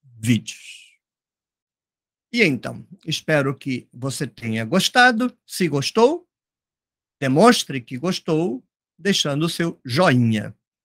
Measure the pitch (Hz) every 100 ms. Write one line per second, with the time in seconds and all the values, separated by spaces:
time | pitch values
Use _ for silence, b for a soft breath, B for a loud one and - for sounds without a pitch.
0 | 135 117 110 113 - - - - - _
1 | _ _ _ _ _ _ _ _ _ _
2 | _ _ _ 240 190 131 127 123 123 -
3 | - 151 - 151 135 131 139 123 - -
4 | 135 - 127 - 113 110 113 180 - 254
5 | 247 226 247 - - - 175 139 - -
6 | 240 339 - _ _ _ _ _ _ _
7 | _ - 135 135 226 240 - 135 - 127
8 | 165 180 - 160 180 254 - _ _ _
9 | 175 190 151 143 165 - 170 - - 123
10 | 185 123 117 110 107 - _ _